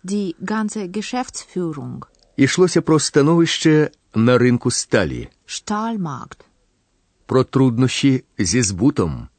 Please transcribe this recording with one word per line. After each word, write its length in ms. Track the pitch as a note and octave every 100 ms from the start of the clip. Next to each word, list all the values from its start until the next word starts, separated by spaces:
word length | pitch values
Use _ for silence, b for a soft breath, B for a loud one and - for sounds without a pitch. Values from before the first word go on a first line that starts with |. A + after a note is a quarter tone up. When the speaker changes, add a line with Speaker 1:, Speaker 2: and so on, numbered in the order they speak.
Speaker 1:
Die 300 | F#3 G#3 F#3+ -
ganze 460 | F#3 G#3+ G#3+ G#3+ F#3
Geschäftsführung. 1160 | G3+ G3+ B3+ B3+ - - F#3 E3+ D3 B2+ B2+ - _ _ -
Speaker 2:
Ішлося 460 | C3+ - F3+ F3
про 180 | - D#3
становище 880 | - D3 C#3+ E3+ E3 - D#3+ D#3 D3+ _ _
на 240 | A2+ A2+ B2
ринку 320 | B2 A#2+ B2+
сталі. 580 | - - A#2 E2+ B1 A#1 _ _
Speaker 1:
Stahlmarkt. 960 | - - G#3 A3+ A3+ E3+ C3 - - _ _ _ _ _ _ _ _ _
Speaker 2:
Про 180 | B2
труднощі 800 | B2 - C3 A2+ B2+ - C#3+ C3 _ -
зі 240 | F#2+ A2
збутом. 680 | G#2+ F#2 B2 D3 F2 C2 A#1+